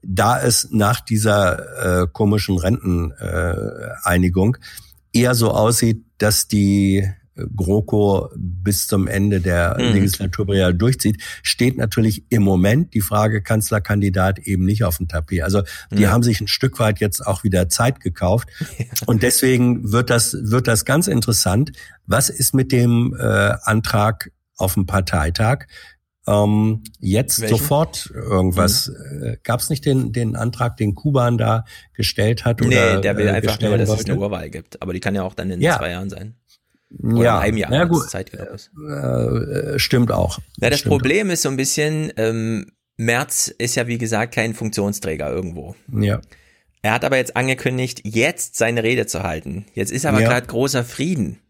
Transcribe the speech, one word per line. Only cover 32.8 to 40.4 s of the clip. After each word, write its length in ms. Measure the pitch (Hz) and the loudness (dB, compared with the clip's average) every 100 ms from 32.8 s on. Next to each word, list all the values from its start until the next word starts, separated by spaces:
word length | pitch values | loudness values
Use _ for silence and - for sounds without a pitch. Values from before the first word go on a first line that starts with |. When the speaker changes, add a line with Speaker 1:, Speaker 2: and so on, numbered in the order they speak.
| 113 98 | 4 2
Speaker 2:
der 160 | 101 101 | 0 2
will 100 | 104 | 2
Speaker 1:
äh, 40 | |
Speaker 2:
einfach 300 | 98 113 107 | 2 0 -2
nur, 160 | 107 101 | 0 2
Speaker 1:
gestellt 40 | |
Speaker 2:
dass 80 | 95 107 | 2 0
es 40 | - | 0
eine 120 | 92 | -2
Speaker 1:
wollte? 140 | 101 | -2
Speaker 2:
Urwahl 160 | 92 80 | -6 -8
gibt. 300 | 78 - - | -12 -16 -12
Aber 100 | 92 | -8
die 80 | 90 | -6
kann 140 | - 98 | -4 -4
ja 60 | |
auch 100 | 92 | -4
dann 160 | - 90 | -6 -8
in 100 | 90 | 0
Speaker 1:
Ja. 160 | 151 147 | 0 0
Speaker 2:
zwei 120 | 80 | -2
Jahren 200 | 87 98 | -6 -8
sein. 240 | - 107 113 _ _ _ _ _ - | -10 -16 -18 _ _ _ _ _ -6
Oder 220 | - 117 | 0 4
Speaker 1:
Ja. 120 | 117 104 | 4 4
Speaker 2:
in 40 | |
einem 120 | 104 110 | 2 -2
Jahr, 120 | - | 0
Speaker 1:
Na 80 | 135 | 0
Speaker 2:
wenn 80 | 175 | 2
Speaker 1:
gut. 160 | 165 | 2
Speaker 2:
es 60 | 123 | 0
Zeit 200 | 98 - | -8 -10
genug 180 | - - | -12 -14
ist. 160 | - - 151 151 | -16 -20 -18 -12
Speaker 1:
Äh, 40 | |
äh, 840 | 143 135 123 117 123 - 143 - 139 | -6 -2 0 0 -2 -2 -4 -4 -2
stimmt 340 | - 127 120 | 0 2 2
auch. 260 | 95 87 - | 2 0 -4